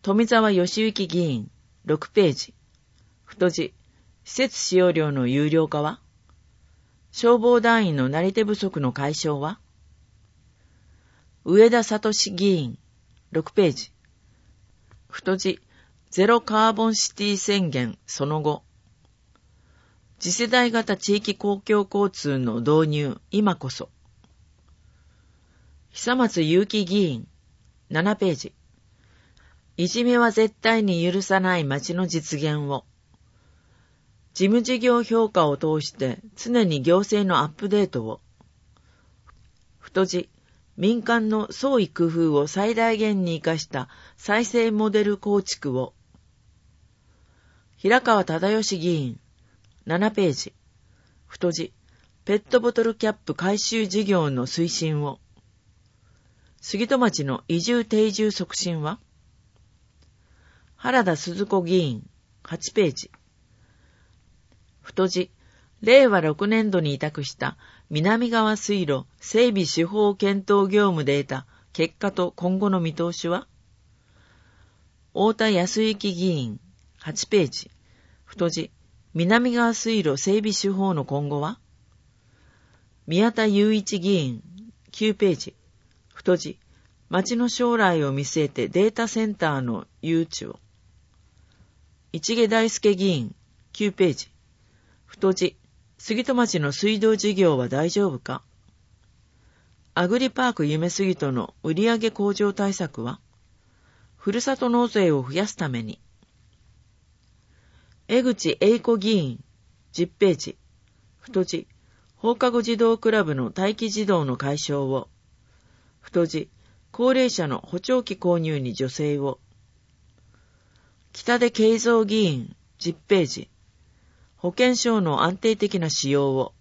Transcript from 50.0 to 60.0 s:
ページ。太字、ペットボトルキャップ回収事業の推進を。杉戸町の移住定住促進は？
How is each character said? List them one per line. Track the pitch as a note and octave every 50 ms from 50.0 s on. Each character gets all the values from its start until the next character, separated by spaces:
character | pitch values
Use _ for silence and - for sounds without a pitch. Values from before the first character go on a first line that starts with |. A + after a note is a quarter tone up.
| G3+ A3
ペ | G#3+ G#3+ G3 E3+
ー | C3
ジ。 | - - - _ _ _ _ _ _ _ _ _ _ _ _ _ _ _
太 | _ - - F3+ F3
字、 | D#3+ E3 E3 - _ _ _ _ _ _ _ _ _ _ _
ペ | - G3+
ッ | G#3
ト | - - - A#3+
ボ | A3 A#3+ A#3
ト | A#3+ A3+
ル | A3+ A3
キ | _ -
ャ | G#3+
ッ | G#3+
プ | _ _ - D3
回 | - E3+ F#3+ G3+
収 | G#3 - - A3+ A3+ G#3+
事 | F#3+ F3+ G#3 G#3+
業 | G3 G3 F3+ D#3 D3
の | C3+ B2+ A#2+
推 | B2 - E3 E3
進 | E3+ - - E3 D#3+ D#3 D3
を。 | D3 C#3+ C3 _ _ _ _ _ _ _ _ _ _ _ _ _ _ _ _ _ _ _ _ _ _ _ _ _ _ _ _ _
杉 | - - - G3 A#3+
戸 | A3 C#4 B3+
町 | B3 G#3+ - - C#3+
の | C#3 B2+ - _
移 | - E3 E3+
住 | E3+ A3+ A#3+ A#3+ A3+
定 | A3 A3 G#3+ A3 A3
住 | G3 G#3 G#3+ G#3+
促 | G3 - F#3 - -
進 | - - F3+ E3+ D#3+
は？ | D3 D#3 G#3+ - _ _ _ _ _ _ _ _ _ _ _ _ _ _ _ _ _ _ _ _